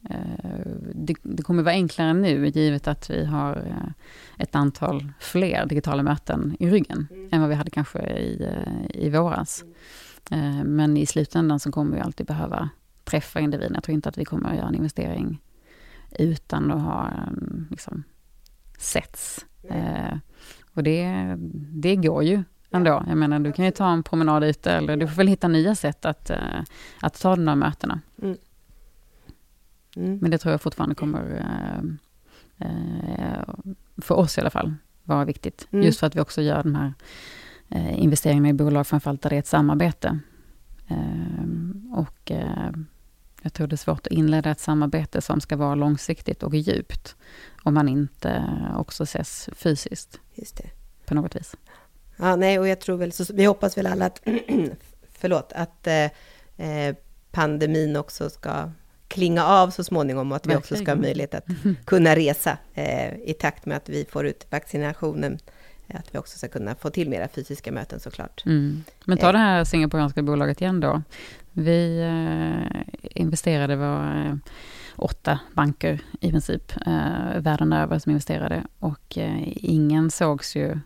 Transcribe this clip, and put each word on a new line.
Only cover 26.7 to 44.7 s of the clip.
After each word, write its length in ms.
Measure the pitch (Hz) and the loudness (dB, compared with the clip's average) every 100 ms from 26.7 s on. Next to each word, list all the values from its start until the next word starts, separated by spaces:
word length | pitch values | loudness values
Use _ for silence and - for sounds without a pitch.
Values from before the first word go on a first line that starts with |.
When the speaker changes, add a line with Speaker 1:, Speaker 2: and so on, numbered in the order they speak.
| - - - | -12 -20 -4
Speaker 1:
att 180 | 156 - | -4 0
ta 160 | 185 185 | 2 4
de 80 | |
där 100 | 160 | 4
mötena. 460 | 143 139 147 - 160 - - | 4 2 0 -4 -4 -8 -8
Speaker 2:
Mm. 140 | 196 185 _ _ _ - - - - _ - - _ _ _ _ _ - | -6 -6 _ _ _ -20 -20 -20 -20 _ -20 -20 _ _ _ _ _ -6
Mm. 220 | 180 196 | -4 -2
Speaker 1:
Men 120 | 180 | -2
det 80 | 160 | -2
tror 140 | 165 | 0
jag 80 | 151 | -2
fortfarande 340 | - - 156 | -2 -4 -4
kommer, 420 | 147 151 151 - 151 | -2 -4 -4 -4 -6
eh, 420 | - - - 50 160 156 _ _ _ - - _ - | -6 -6 -6 -6 -6 -8 _ _ _ -20 -20 _ -8
eh, 840 | 165 165 170 - - - - - - 196 190 - - | -6 -6 -6 -6 -6 -4 -6 -8 -10 -12 -14 -14 -14
för 180 | - | 2
oss 240 | 175 170 - | 4 4 4
i 20 | |
alla 100 | 165 | 0
fall, 240 | - - 151 _ _ | 0 -2 -4 _ _
vara 200 | - 147 | -2 0
viktigt. 440 | 143 147 - - - | 2 -2 -6 -10 -4
Speaker 2:
Mm. 140 | 202 | 4
Speaker 1:
Just 160 | 180 - | 4 6
för 60 | 156 | 2
att 100 | 160 | 0
vi 40 | |
också 220 | 147 - | -2 0
gör 200 | 151 147 | 0 2
de 120 | 147 | 2
här, 180 | 147 143 135 - - - - - - - | 0 -2 -6 -18 -20 -18 -20 -20 -20 -8
eh, 340 | - - - | -4 -2 2
investeringarna 460 | 160 147 156 143 147 | 2 4 4 4 6
i 40 | |
bolag, 340 | 143 147 147 143 | 6 4 4 2
framförallt 360 | 151 151 139 | 0 0 -2
där 80 | 147 | 0
det 60 | 143 | -2
är 40 | |
ett 60 | - | 2
samarbete. 720 | 156 147 147 170 151 - 156 - - - - - - - | 4 4 4 2 0 -2 -2 -6 -20 -20 -20 -20 -20 -8
Ehm, 1040 | 160 - 165 170 - 165 165 170 196 226 233 | -6 -4 -4 -6 -4 -4 -4 -6 -8 -8 -4
och, 340 | 156 - - | -4 -6 -8
eh, 400 | - - - - 160 156 _ _ _ - - | -6 -4 -4 -6 -8 -12 _ _ _ -20 -10
jag 100 | 160 | -10
tror 140 | - 151 | -4 -4
det 80 | |
är 20 | 147 | -2
svårt 300 | - 151 - | -2 -2 0
att 60 | |
inleda 380 | 160 156 156 156 | 2 4 4 2
ett 100 | 156 | -2
samarbete 600 | - | 0